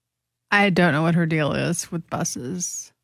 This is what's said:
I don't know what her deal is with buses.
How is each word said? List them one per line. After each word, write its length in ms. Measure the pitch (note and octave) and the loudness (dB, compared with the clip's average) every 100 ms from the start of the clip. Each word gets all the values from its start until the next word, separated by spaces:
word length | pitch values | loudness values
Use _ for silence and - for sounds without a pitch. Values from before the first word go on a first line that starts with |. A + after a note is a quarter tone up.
| _ _ _ _ _ | _ _ _ _ _
I 200 | G3+ G3+ | 2 4
don't 200 | F3+ F3 | 4 4
know 120 | C#3+ | 4
what 100 | E3 | 2
her 140 | E3+ E3 | 2 2
deal 260 | D#3+ C#3+ | 0 0
is 380 | - C#3 E3+ - | 0 -2 -4 -6
with 180 | E3+ - | -10 -8
buses. 840 | - - - B2 F3+ F3 - - _ | -6 -6 -6 -8 -6 -6 -8 -14 _